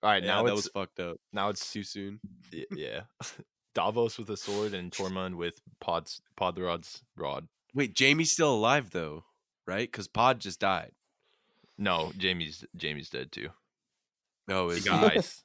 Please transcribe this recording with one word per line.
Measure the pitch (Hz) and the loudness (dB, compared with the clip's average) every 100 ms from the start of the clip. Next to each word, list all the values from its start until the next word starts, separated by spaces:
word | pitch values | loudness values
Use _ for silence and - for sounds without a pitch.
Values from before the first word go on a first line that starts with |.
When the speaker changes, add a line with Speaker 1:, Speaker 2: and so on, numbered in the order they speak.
Speaker 1:
All | 107 | 4
right, | 101 | 4
Speaker 2:
Yeah, | 90 98 | 4 4
Speaker 1:
now | |
Speaker 2:
that | 117 | 4
Speaker 1:
it's | 104 | 2
Speaker 2:
was | 101 | -2
fucked | 98 92 - | -4 -6 -4
up. | 87 82 _ | -6 -6 _
Speaker 1:
now | 104 101 | -2 -2
it's | 104 - | -2 -6
Speaker 2:
Too | - | -8
soon. | 101 101 98 107 - - - | -8 -8 -10 -10 -16 -18 -14
Speaker 1:
Y-, | 85 - | -12 -10
yeah. | 196 73 53 110 _ | -8 -8 -8 -12 _
<laughs> | - - - _ _ | -14 -14 -20 _ _
Davos | - 92 110 117 - | -2 0 2 0 -2
with | 104 | -8
a | 104 | -8
sword | - 101 107 | -2 -2 0
and | 98 90 | -2 -6
Tormund | - 95 95 92 90 | -4 -4 -2 -4 -4
with | 85 - - _ | -6 -6 -20 _
Pod's, | - 82 78 - _ - | -4 -4 -4 -14 _ -4
Podrod's | 92 87 90 85 - - _ - | -2 -2 -2 -4 -6 -18 _ -8
rod. | 76 69 78 _ _ | -6 -6 -10 _ _
Speaker 2:
Wait, | 131 135 | -4 -2
Jamie's | - 131 147 160 | 4 4 6 4
still | - 156 | 4 4
alive | 117 110 143 110 | 6 6 4 2
though, | 90 80 76 - _ _ _ - | -4 -4 -6 -14 _ _ _ -6
right? | 95 123 | -4 -4
'Cause | - 98 | -6 -6
Pod | - 120 123 | 4 4 4
just | 101 87 | -2 -2
died. | 98 92 80 _ _ _ _ _ _ _ _ - | 2 2 -2 _ _ _ _ _ _ _ _ -2
Speaker 1:
No, | 101 87 78 95 | 2 2 0 0
Jamie's, | 95 90 80 78 - 85 | 0 0 -4 -8 -16 -8
Jamie's | 80 76 71 | -6 -6 -6
dead | - 67 | -8 -8
too. | - - - _ _ _ _ _ _ _ _ - | -8 -10 -12 _ _ _ _ _ _ _ _ -4
Speaker 2:
No, | 95 90 | 0 0
Speaker 1:
He | 85 | 0
Speaker 2:
is | |
Speaker 1:
got | 98 85 214 | 4 6 8
Speaker 2:
he? | 80 | 6
Speaker 1:
ice. | - - | 0 -6